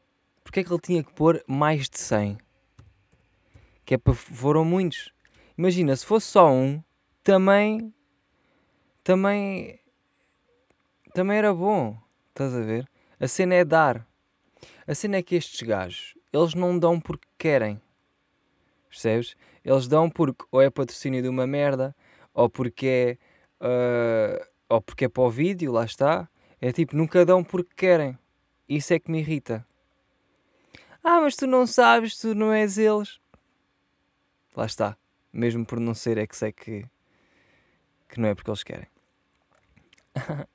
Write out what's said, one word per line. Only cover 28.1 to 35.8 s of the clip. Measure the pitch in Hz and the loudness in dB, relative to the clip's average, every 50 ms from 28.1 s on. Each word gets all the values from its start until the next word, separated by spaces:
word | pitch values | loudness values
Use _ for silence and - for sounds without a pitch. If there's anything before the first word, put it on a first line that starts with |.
| 127 - _ _ _ _ _ _ _ _ _ - | -6 -10 _ _ _ _ _ _ _ _ _ -6
Isso | 139 151 143 - 175 | -6 -4 -2 0 -2
é | 160 | -2
que | - - | 0 -4
me | 160 160 | -6 -4
irrita. | 156 156 160 139 - - 117 110 120 _ _ _ _ _ _ _ _ _ _ _ _ _ _ _ _ _ _ _ _ _ _ - _ _ - _ - | -4 -4 -6 -6 -6 -6 -8 -8 -10 _ _ _ _ _ _ _ _ _ _ _ _ _ _ _ _ _ _ _ _ _ _ -20 _ _ -14 _ 2
"Ah, | 330 339 349 | 4 4 4
mas | 311 285 - | 4 2 0
tu | - 277 | 0 -2
não | 262 254 254 254 | 2 4 4 2
sabes, | 233 - - 240 233 233 233 226 220 - - | 2 4 4 6 6 6 4 4 -2 -8 -6
tu | - 226 220 | -6 -4 -2
não | 208 214 214 220 | 0 0 2 2
és | 214 214 202 190 208 | 2 0 0 0 2
eles." | 220 214 214 208 208 - - _ _ _ _ _ _ _ _ _ _ _ _ _ _ _ _ _ _ _ _ _ _ _ _ _ _ _ - | 2 2 2 2 -2 -6 -14 _ _ _ _ _ _ _ _ _ _ _ _ _ _ _ _ _ _ _ _ _ _ _ _ _ _ _ -8
Lá | 120 110 | -8 -8
está. | 107 - - 110 101 107 _ _ _ _ _ _ _ - | -6 -4 -4 -4 -4 -4 _ _ _ _ _ _ _ -8
Mesmo | 113 117 120 113 117 113 | -2 -2 -2 -2 -2 -6
por | - 123 117 | -6 -6 -6